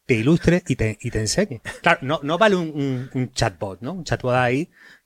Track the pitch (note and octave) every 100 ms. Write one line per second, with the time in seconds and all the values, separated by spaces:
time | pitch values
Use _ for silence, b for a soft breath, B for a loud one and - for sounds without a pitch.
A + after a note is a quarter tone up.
0 | - A2+ A#2 E3+ - F3 - C3+ A2 G#2+
1 | B2 G#2+ G#2+ - G#3 A#2 - - - E3
2 | C3 D#3 C#3+ F3 A3 F#3 E3 D3+ C#3 B2+
3 | C3 C3 B2 - A#2 F2+ G2+ F#2 B2 F#3
4 | - A#2 B2+ B2 B2 C3 E3 b b b